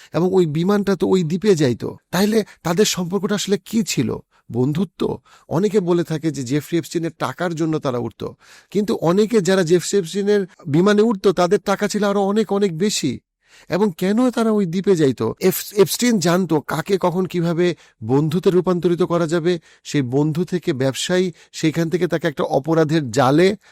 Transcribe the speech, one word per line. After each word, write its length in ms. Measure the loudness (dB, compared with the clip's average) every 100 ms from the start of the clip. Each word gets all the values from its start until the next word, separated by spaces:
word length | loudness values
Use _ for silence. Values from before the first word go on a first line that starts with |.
| -6
এবং 200 | -2 2
ওই 120 | 2 2
বিমানটা 500 | 0 0 0 0 0
তো 120 | 2
ওই 160 | 2
দ্বীপে 320 | 0 0 2 4
যাইতো? 420 | 2 0 -6 -10 -6
তাইলে 320 | 0 2 0 -2 -8
তাদের 220 | -4 0 0
সম্পর্কটা 500 | 0 -4 -4 -2 -4
আসলে 220 | -2 -4
কি 260 | -2 -4
ছিল? 320 | -2 -2 -2 -4 -10 _ -8
বন্ধুত্ব? 680 | -2 0 0 -4 -4 -6 -6 _ -20 -6
অনেকে 300 | -2 0 0
বলে 240 | 0 0
থাকে 280 | 0 -4 -4
যে 120 | -6
জেফ্রি 340 | -4 -4 -2 -4
এপস্টিনের 340 | -4 -6 -6 -6
টাকার 360 | -8 -4 -6 -4
জন্য 240 | -2 -2
তারা 180 | -4 -4
উঠতো, 380 | -6 -8 -12 -14 _ -20 _
কিন্তু 240 | -4 -2 -2
অনেকে 460 | 0 2 4 2
যারা 220 | 2 2
জেফ্রি 360 | 4 0 2 -2
এপস্টিনের 480 | -2 -4 0 0 -2 -10 -2
বিমানে 340 | 2 4 4
উঠতো, 300 | 2 2 0
তাদের 280 | 2 2 0
টাকা 280 | 0 -2 -2
ছিল 160 | -2
আরো 180 | 0 0
অনেক 320 | 0 0 0
অনেক 240 | 0 0 0
বেশি। 420 | -2 -2 -4 -6 _ _ _ -20 -6
এবং 220 | 0 0 0
কেন 320 | 0 2 0
তারা 220 | 2 0
ওই 140 | 0 0
দ্বীপে 300 | -2 0 2
যাইতো? 380 | 2 0 -4 0
এফ-, 360 | -2 -2 -4 0
এপস্টিন 440 | 0 2 0 2
জানতো 420 | 2 0 2 -2
কাকে 360 | -2 -6 -2 0
কখন 240 | 0 -2 -2
কিভাবে 500 | -2 -2 0 0 -2 _ -10
বন্ধুতে 460 | 0 2 2 2 2
রূপান্তরিত 520 | 2 2 0 0 0
করা 260 | 0 0 0
যাবে। 320 | 0 0 -2 _ _
সেই 180 | -4 -2
বন্ধু 440 | 0 0 0 0 -2
থেকে 280 | -4 -2
ব্যবসায়ী, 580 | -2 -2 -2 -2 0 0 -4 -18
সেইখান 380 | -2 -2 0 -2
থেকে 180 | 0 0
তাকে 200 | -2 -4
একটা 160 | -4
অপরাধের 680 | -2 -2 0 2 2 0 0
জালে 440 | 2 4 4 4 0 _